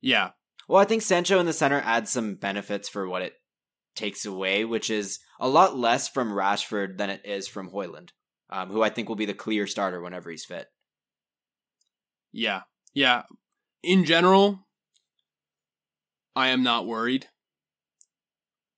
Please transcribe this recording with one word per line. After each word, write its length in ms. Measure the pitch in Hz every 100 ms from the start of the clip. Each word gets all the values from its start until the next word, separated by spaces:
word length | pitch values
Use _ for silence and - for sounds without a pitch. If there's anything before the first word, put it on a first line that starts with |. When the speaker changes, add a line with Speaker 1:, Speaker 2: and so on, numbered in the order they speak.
Speaker 1:
yeah. 300 | 131 113 92 - _ _ -
Speaker 2:
Well, 160 | 185
I 20 |
think 180 | 202 226
Sancho 360 | - 180 175 190
in 80 | 170
the 60 |
center 280 | 147 143 143
adds 260 | 110 117 107
some 240 | 127 110
benefits 540 | 92 101 98 98 101 -
for 200 | 101 92
what 140 | 92
it 120 | 90 - _ _ _ _ _
takes 320 | - 104 - 107
away, 380 | 95 95 98
which 260 | 113 113 -
is 300 | 107 101 - _ -
a 100 | 131
lot 300 | 143 190 131
less 300 | 117 127 -
from 240 | 139 117
Rashford 640 | 101 98 101 - 104 98 95
than 120 | 101
it 140 | 98
is 220 | - 101 95
from 220 | 104 92
Højlund, 400 | 95 92 78 87 _ _ _ _
um, 180 | 95 92
who 120 | 104
I 80 | 110
think 180 | 113 107
will 80 | 107
be 80 |
the 80 | 104
clear 340 | 101 - 107 98
starter 340 | - 98 90
whenever 280 | 87 90 85
he's 140 | 80
fit. 220 | - 87 - _ _ _ _ _ _ _ _ _ _ _ _ _ _ _ _
Speaker 1:
Yeah. 300 | 110 113 95 - _ _
Yeah. 280 | 139 131 123 - - _ _ _ _
In 220 | 165 190
general, 600 | 170 165 180 190 202 196 _ _ _ _ _ _ _ _ _ _ _ _ _ _ _ _ _
I 140 | 127 131
am 140 | 127
not 240 | 127 117 95
worried. 400 | 113 117 135 - _ _ _ _ _ _ _ _ _ _ _ _ _ _